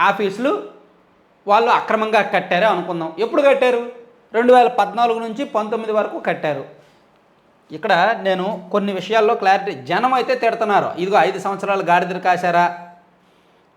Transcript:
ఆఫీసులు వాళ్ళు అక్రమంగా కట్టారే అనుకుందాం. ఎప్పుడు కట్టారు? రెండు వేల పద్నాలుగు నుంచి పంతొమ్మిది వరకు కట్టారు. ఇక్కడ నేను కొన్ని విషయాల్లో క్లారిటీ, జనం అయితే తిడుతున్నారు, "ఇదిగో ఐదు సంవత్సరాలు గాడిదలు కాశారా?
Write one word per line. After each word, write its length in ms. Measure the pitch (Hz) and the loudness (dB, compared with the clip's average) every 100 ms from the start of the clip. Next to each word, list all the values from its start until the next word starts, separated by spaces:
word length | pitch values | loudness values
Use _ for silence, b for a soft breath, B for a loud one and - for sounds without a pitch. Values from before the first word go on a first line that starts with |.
ఆఫీసులు 640 | 185 196 202 - 269 415 - - _ _ _ _ _ _ 190 | 0 0 -4 -2 -4 -4 -8 -18 _ _ _ _ _ _ 0
వాళ్ళు 240 | 208 233 | 2 4
అక్రమంగా 500 | 185 - 220 220 214 | 0 0 -2 2 0
కట్టారే 440 | 196 185 180 175 214 | 0 -2 -2 0 2
అనుకుందాం. 480 | 180 175 175 165 165 | 0 -4 -6 -8 -4
ఎప్పుడు 220 | 226 311 | -2 2
కట్టారు? 560 | 277 262 254 240 240 - - _ _ | 2 4 2 0 -4 -14 -20 _ _
రెండు 200 | 220 247 | 0 4
వేల 140 | 247 240 | 6 6
పద్నాలుగు 520 | - 202 202 240 226 | 2 -2 0 0 0
నుంచి 260 | 226 220 277 | -6 -8 -4
పంతొమ్మిది 480 | 214 214 220 220 | -4 -4 -6 -2
వరకు 260 | 214 208 330 | -2 -2 -4
కట్టారు. 460 | 208 160 160 139 - - b b b _ _ _ _ _ _ | -6 -4 -4 -6 -10 -20 b b b _ _ _ _ _ _
ఇక్కడ 480 | 151 165 175 196 214 | -8 0 4 4 2
నేను 480 | 190 185 185 220 - | -2 -2 -2 -6 -4
కొన్ని 220 | 208 202 | -2 -2
విషయాల్లో 420 | 185 180 220 214 233 | -4 0 2 2 2
క్లారిటీ, 360 | 190 190 202 | 2 2 0
జనం 420 | 139 127 180 254 | -8 -4 0 2
అయితే 220 | 262 240 254 | 0 0 0
తిడుతున్నారు, 680 | 233 220 214 196 127 - | 0 0 0 2 0 -4
"ఇదిగో 160 | 185 196 | 0 2
ఐదు 220 | 170 190 | 2 0
సంవత్సరాలు 440 | 196 196 196 196 | -6 -4 -2 -2
గాడిదలు 360 | 170 175 180 180 | 2 2 2 -2
కాశారా? 680 | 185 175 180 175 175 175 - - _ _ b b b b b | 0 0 2 2 2 -2 -16 -20 _ _ b b b b b